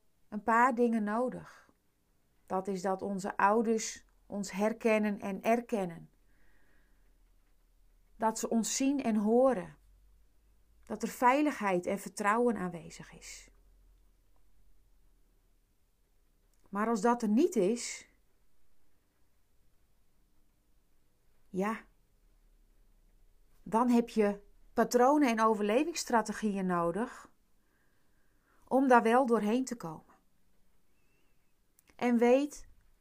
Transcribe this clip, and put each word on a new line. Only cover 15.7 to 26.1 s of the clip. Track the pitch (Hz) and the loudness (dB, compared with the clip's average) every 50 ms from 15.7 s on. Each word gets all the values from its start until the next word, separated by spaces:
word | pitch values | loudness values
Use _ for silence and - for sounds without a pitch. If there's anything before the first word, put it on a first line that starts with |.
| _ _ _ _ _ _ _ _ _ _ _ _ _ _ _ _ _ _ _ - | _ _ _ _ _ _ _ _ _ _ _ _ _ _ _ _ _ _ _ -12
Maar | - 196 214 220 | -6 -4 -2 -2
als | 233 220 | -2 0
dat | 180 240 233 240 226 | 2 0 0 0 0
er | 220 | 0
niet | 208 226 320 - - | 2 2 2 2 2
is, | 226 185 185 233 240 - - - - - _ _ _ _ _ _ _ _ - - - - - - - - - - _ _ _ _ _ _ _ _ _ _ _ _ _ - _ _ _ _ _ _ _ _ _ _ _ _ _ _ _ - _ _ _ _ _ _ _ _ _ _ - _ _ _ _ _ _ - _ - - | 2 0 0 0 -2 -6 -10 -12 -12 -16 _ _ _ _ _ _ _ _ -20 -20 -20 -20 -20 -20 -20 -20 -20 -20 _ _ _ _ _ _ _ _ _ _ _ _ _ -20 _ _ _ _ _ _ _ _ _ _ _ _ _ _ _ -20 _ _ _ _ _ _ _ _ _ _ -20 _ _ _ _ _ _ -20 _ -20 -12
ja, | - 185 190 208 226 208 - - _ _ _ _ _ _ _ _ _ _ _ _ _ _ _ _ _ _ _ _ _ _ _ _ _ _ _ - _ _ _ _ - - - | -6 -4 -4 -4 -4 -8 -12 -18 _ _ _ _ _ _ _ _ _ _ _ _ _ _ _ _ _ _ _ _ _ _ _ _ _ _ _ -20 _ _ _ _ -20 -20 -10
dan | - 175 220 247 247 | -4 -2 0 2 4
heb | 247 233 233 233 | 4 2 2 2
je | - 214 214 202 202 202 - - - - - - - | 0 0 0 0 0 -4 -8 -20 -20 -20 -20 -8 -2
patronen | - 226 226 - 240 247 254 294 302 294 247 | -2 0 2 4 4 4 6 6 4 4 2
en | 226 220 | 2 2
overlevingsstrategieën | 220 220 226 202 208 202 208 247 302 330 320 - - - | 2 2 2 2 0 0 2 2 0 0 -4 -8 -6 -2